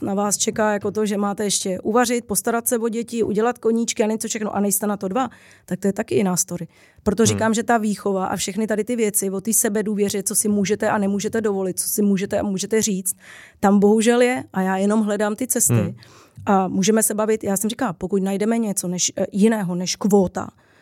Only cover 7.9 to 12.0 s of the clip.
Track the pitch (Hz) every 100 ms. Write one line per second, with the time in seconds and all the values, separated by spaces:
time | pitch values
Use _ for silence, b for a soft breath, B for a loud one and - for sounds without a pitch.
7.9 | 190 202 190 185 180 - 190 220 214 214
8.9 | 240 208 208 196 190 226 214 220 214 208
9.9 | 202 202 202 185 208 208 202 190 208 214
10.9 | 214 196 202 208 226 214 196 185 175 -
11.9 | -